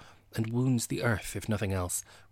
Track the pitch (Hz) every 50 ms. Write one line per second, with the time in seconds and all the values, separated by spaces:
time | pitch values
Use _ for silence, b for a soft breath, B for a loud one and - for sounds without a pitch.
0 | B B B B B B - 113 110 110 117 120 127 131 127 117 - - 143 -
1 | 131 120 110 92 - - - 101 - - 107 98 107 95 95 92 90 90 - -
2 | B B B B B B